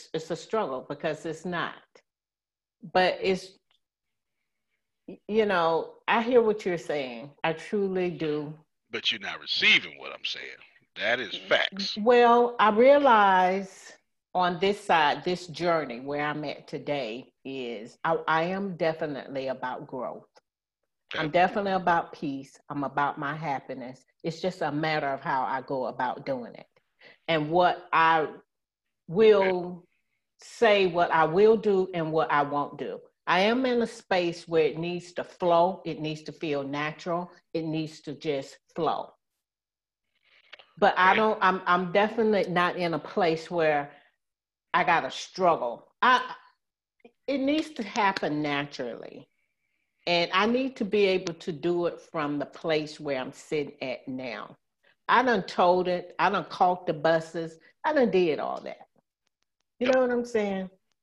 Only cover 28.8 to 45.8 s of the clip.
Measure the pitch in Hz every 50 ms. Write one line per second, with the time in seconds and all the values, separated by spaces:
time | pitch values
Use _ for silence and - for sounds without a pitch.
28.8 | _ _ _ _ _ - 160 202 220 214 214 196 190 190 185 180 175 180 180 170
29.8 | - _ _ _ _ _ _ _ _ _ _ _ - - - - 233 220 208 202
30.8 | 190 180 165 175 175 - 156 160 156 156 160 190 214 220 226 214 - 214 196 190
31.8 | 185 - - 170 160 160 156 160 147 - 151 147 143 139 143 143 139 - - -
32.8 | 135 101 90 107 - - _ _ - - 165 180 196 214 233 262 262 247 247 240
33.8 | 233 220 - - - - 196 180 175 170 170 - - - 165 160 156 143 156 156
34.8 | 170 175 175 175 175 - - - 123 - - - 185 175 170 170 170 185 190 -
35.8 | - 165 151 156 156 156 156 151 - - 147 - 175 156 143 143 139 135 139 143
36.8 | 151 151 156 - - 185 170 175 180 175 - _ _ _ - 165 160 160 156 160
37.8 | 156 156 - - - 156 135 - - 156 143 135 - - - - _ _ - -
38.8 | 160 139 107 - - - - _ _ _ _ _ _ _ _ _ _ _ _ _
39.8 | _ _ _ _ _ _ _ _ _ _ _ _ _ _ - - - _ _ -
40.8 | 208 190 - 180 185 185 196 214 220 220 214 - 190 185 185 185 - 180 180 180
41.8 | 185 175 170 202 208 214 220 233 220 214 214 190 - - 170 175 175 175 - 180
42.8 | 180 170 165 147 - - - 214 190 165 160 160 - - 180 170 160 156 151 147
43.8 | 143 147 - - _ _ _ _ _ _ _ _ _ _ _ _ _ _ - 175
44.8 | 175 180 170 156 131 127 - - - - - 180 185 170 160 123 123 120 113 -